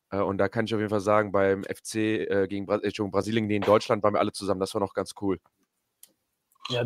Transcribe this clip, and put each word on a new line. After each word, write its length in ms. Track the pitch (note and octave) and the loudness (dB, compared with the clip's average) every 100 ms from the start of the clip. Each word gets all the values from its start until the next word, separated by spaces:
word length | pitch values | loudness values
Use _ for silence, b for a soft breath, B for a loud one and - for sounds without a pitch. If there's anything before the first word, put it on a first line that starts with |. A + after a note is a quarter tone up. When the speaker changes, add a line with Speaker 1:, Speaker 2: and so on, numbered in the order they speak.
| _ | _
Speaker 1:
Äh, 100 | F#2+ | -4
und 180 | F#2+ G2 | -2 0
da 120 | G2 | 0
kann 160 | A2+ G#2+ | 0 -2
ich 80 | |
auf 60 | G#2+ | -2
jeden 100 | G#2+ | 0
Fall 100 | G#2 | 0
sagen, 320 | G2 G#2 G#2 | 2 4 4
beim 320 | G2 G2 G2 | 2 2 2
F 180 | - - | -2 -10
C, 400 | - A2 A2 G#2+ E2+ | -8 -2 0 0 0
äh, 220 | G2 F#2+ | 0 0
gegen 180 | G2+ F#2+ | -2 -2
Bra-, 140 | G2+ | -2
äh, 40 | |
Entschuldigung, 280 | G#2 - G2+ | 0 -4 -2
Brasilien 360 | F#2+ G2 A2+ G#2+ | -2 0 0 0
gegen 160 | G#2 | 0
Deutschland 400 | G2 G#2 - A2 | 4 4 4 0
waren 100 | G#2 | 2
wir 60 | G2+ | 2
alle 140 | G#2 | 0
zusammen. 260 | - G2 F#2+ | -2 -4 -2
Das 140 | F#2+ | -2
war 80 | A2 | -2
noch 120 | G2 | -4
ganz 200 | - F#2+ - | -4 -8 -6
cool. 180 | G2+ F#2 _ _ _ _ _ _ - _ _ _ _ _ - | -4 -4 _ _ _ _ _ _ -20 _ _ _ _ _ -6
Speaker 2:
Ja, 140 | B2 | -4